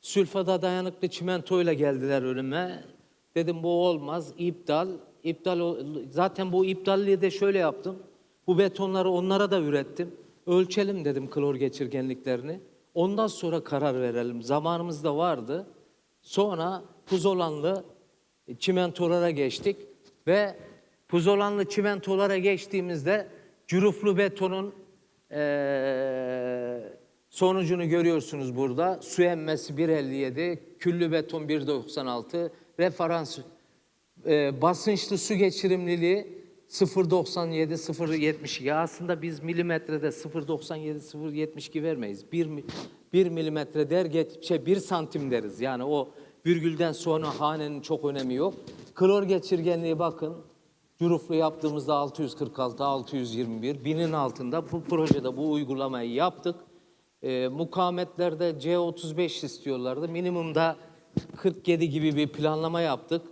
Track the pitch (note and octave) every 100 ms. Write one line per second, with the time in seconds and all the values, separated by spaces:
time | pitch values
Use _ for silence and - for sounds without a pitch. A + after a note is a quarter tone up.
0 | - G3+ F#3 G3 F#3 F#3 F#3 F#3 F#3 F3+
1 | F#3 - F3 F3+ - F#3 E3+ D3+ C#3+ C3
2 | C3+ C#3 B2+ B2+ C3+ D3 F3+ F3+ - -
3 | _ _ _ - E3 E3+ E3+ F3 F3+ E3
4 | C#3+ E3 D#3 - F3 E3+ - D3+ F#3 F3
5 | - _ E3 D#3+ F#3 F3 E3+ E3 C#3 D3+
6 | B2+ C3+ F#3+ F#3+ F#3+ F3+ F#3+ F#3 G3 G3
7 | G3+ F#3+ F#3 G3 G3+ G3 D#3+ - F#3 F#3+
8 | - _ _ _ - F3 G3 F#3+ G3 F#3+
9 | F#3 F3+ F#3 G3 G3+ F#3+ D3+ C#3+ C3+ -
10 | F3 - - _ - F3+ F3+ F#3 G3+ G3
11 | D3 C3+ C3+ D3+ C#3+ C3 C3 B2+ C3 C3+
12 | C3 C3 - B2 C#3 F3+ - _ _ F3
13 | F3+ G3+ A3 - E3+ E3 D#3 C#3+ D3 B2+
14 | B2 A#2+ A#2+ A#2+ A2+ C#3+ D#3 E3+ E3+ D3+
15 | D#3 D3 F3 D3 A#2 D#3+ G3 - _ _
16 | _ _ - - G#3 F3 E3 F#3 - -
17 | - F#3+ F#3 F#3 E3+ D3+ D3+ F#3+ - -
18 | _ _ _ _ - A#2+ - F#3 F3+ F3
19 | F3 F3 F3 D3 C3+ B2+ G3+ G3+ - -
20 | - _ - F#3+ G3+ F3+ - - _ _
21 | _ F3 F3 G3+ G3+ G3+ G3 G#3 G#3 G3+
22 | F#3+ F#3+ G3+ F#3+ F#3+ F#3+ - G3 F3+ E3
23 | C#3+ G#3 G3 - - _ - F3+ G3+ -
24 | G#3 F#3 G3+ G3 F#3+ F#3+ G3+ F#3+ - _
25 | _ _ _ D3 D3 C#3+ C#3 C#3 C3+ C3
26 | C3+ C3 B2+ B2+ B2 B2 B2 B2 A2 -
27 | _ _ _ - F#3 F#3+ E3+ F3+ E3+ E3+
28 | E3+ E3 - D3+ C3 B2 C3+ B2 F3 F#3
29 | - - F3 E3+ D#3 D#3 - C#3+ E3 D#3+
30 | C3+ C3+ C3+ B2+ F3 E3+ - - F3 E3+
31 | E3+ D#3+ D#3 E3 D3+ D3+ C#3 C#3+ G#2+ -
32 | C3 A#2+ A2 E3+ E3+ - _ - F3 -
33 | E3+ E3+ D3+ - B2+ - _ _ _ _
34 | _ _ - D3+ C#3+ C3+ D#3 F3+ - G3
35 | - G3 - G3+ F#3+ - F#3+ F#3 F3 F3
36 | E3+ G3 G3+ - - - _ - F#3+ F#3+
37 | F3 F3+ D#3+ - E3+ D#3+ D#3+ D#3+ - D3+
38 | E3 D#3+ D3+ D#3 D3 - C3 D3+ E3 -
39 | F3 E3+ E3 D3+ D#3+ E3+ F3 D#3+ - D#3
40 | D3+ D3 D#3+ D#3+ D3 D#3 D#3 D#3+ D#3 D3
41 | D3 D3+ D#3 D3+ D#3 D3+ - D#3 D#3+ D3+
42 | G#2+ G2+ - E3 D#3+ D3+ - - - -
43 | _ F3 F#3 E3 D#3 D#3 D3 D#3 C#3+ E3+
44 | E3+ D#3+ D#3+ - - E3 C3+ G3 - F3+
45 | D3+ D#3 C#3 A#2+ G#2+ F#2+ B2+ B2+ C3 D3
46 | C3 - - _ E3 E3+ E3 D#3 E3 D3+
47 | E3+ D#3+ D#3 B2+ D3+ D#3+ D3+ C#3+ - D#3
48 | D3 C#3 C3 B2+ F3 - - - - -
49 | F#3 G3+ G3 F#3 - F3+ E3 E3+ E3 D#3+
50 | E3+ D#3+ D#3 E3 - _ _ _ _ _
51 | E3+ E3+ D#3+ D#3+ D#3 D#3 D#3 D3 C3+ D3
52 | C#3+ - D3 - C3+ - B2+ A#2+ C#3 C3+
53 | A#2+ C#3 B2 A2+ A#2+ A2+ A#2+ C#3+ C3 D#3
54 | E3 D#3 C3+ - B2 D3+ E3 E3+ E3 E3+
55 | D#3 C#3+ B2+ B2+ D#3 D3+ C3+ C3+ C3+ B2+
56 | A#2 A#2+ E3+ F3 F3 F3 - - _ _
57 | _ _ C3 B2+ B2+ C#3 D#3+ F3+ F3+ F3
58 | F3+ - F3 D#3 F3 D3+ C#3+ F3 E3+ E3+
59 | E3 D#3 F3 D#3+ C#3+ - C#3 C3 B2+ C3
60 | E3 E3+ F3+ F3 E3 D3+ E3 D#3 - -
61 | _ - - - G3 F#3 - E3 E3 D3
62 | D#3 C#3+ D3 - D3+ D#3 D#3+ E3+ E3+ C3
63 | - E3 -